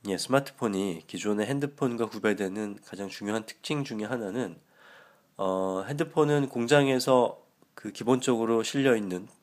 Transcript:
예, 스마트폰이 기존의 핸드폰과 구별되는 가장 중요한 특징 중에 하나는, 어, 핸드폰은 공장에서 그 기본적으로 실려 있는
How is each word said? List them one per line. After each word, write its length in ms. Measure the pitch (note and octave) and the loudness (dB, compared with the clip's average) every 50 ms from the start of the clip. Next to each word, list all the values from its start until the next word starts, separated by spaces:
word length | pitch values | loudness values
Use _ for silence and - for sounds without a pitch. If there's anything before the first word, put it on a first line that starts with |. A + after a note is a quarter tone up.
| - | -4
예, 120 | G2+ F#2+ E2+ | -4 -4 -4
스마트폰이 840 | - - B2 C#3 C#3 - - - B2 A2 G2 F#2+ G2 G2 E2+ E2+ - | -2 0 0 0 0 -2 -8 -4 -4 -2 -2 -2 -2 -4 -6 -8 -12
기존의 400 | - - F#2 - G#2 G#2 G#2 G#2+ | -12 -12 -6 -2 -2 0 0 0
핸드폰과 600 | G#2+ C#3 C#3+ C#3+ C#3+ - - C#3+ B2+ A#2+ A2+ A#2 | -2 -2 -2 -4 -6 -4 -2 -2 -2 0 -2 -4
구별되는 720 | G#2+ - G#2+ G2+ A2 G#2 - G2+ F#2+ F#2+ G#2+ G#2+ G#2 G2+ G2+ _ | -4 -4 -2 0 0 0 0 -2 -4 -4 -4 -6 -8 -8 -12 _
가장 240 | - - F#2 G2+ F#2+ | -16 -12 -10 -10 -10
중요한 360 | - - G2+ G2+ G#2+ A2+ G#2+ | -10 -8 -6 -4 -4 -4 -6
특징 360 | - - _ - - D#3 D3 C3+ | -8 -16 _ -8 -6 -4 -4 -4
중에 200 | - A#2+ G#2+ G#2+ | -4 -6 -6 -6
하나는, 560 | G#2 B2+ B2 A2 G2 F#2+ B2 B2 F2+ E2 - _ _ _ _ - - - - - _ _ _ _ _ _ | -4 -4 -6 -4 -4 -4 -4 -6 -6 -8 -14 _ _ _ _ -20 -20 -20 -20 -20 _ _ _ _ _ _
어, 480 | - G2 F#2+ F#2+ F#2+ F#2+ F#2+ F#2+ F#2 G2 | -4 -2 -2 0 0 -2 -2 -2 -4 -4
핸드폰은 640 | A2+ C#3+ D3 E3 D3+ - D#3 D3+ D3 D3 D3 C#3 B2+ | -6 -4 -4 -4 -2 2 2 4 4 4 2 2 0
공장에서 920 | - A#2+ A#2 A#2 D3 D3 C#3 C3+ C3 B2+ B2 - C3 B2+ A#2+ G#2+ - - _ _ _ _ _ _ _ | -2 -4 2 4 6 6 6 6 2 2 4 6 6 6 6 4 0 -6 _ _ _ _ _ _ _
그 180 | - - G#2 | -12 -12 -12
기본적으로 720 | G2 - - A2+ C3 B2+ B2+ - B2 A2+ A2+ A2 A#2 A2+ | -10 -4 2 2 2 4 4 0 2 2 2 2 2 2
실려 340 | A2 - - C#3 C3+ C3+ B2 | 2 0 -2 2 4 4 4
있는 320 | A2 G#2 F#2+ F2+ F2+ G2 A#2 _ _ | 4 2 -2 -4 -6 -6 -10 _ _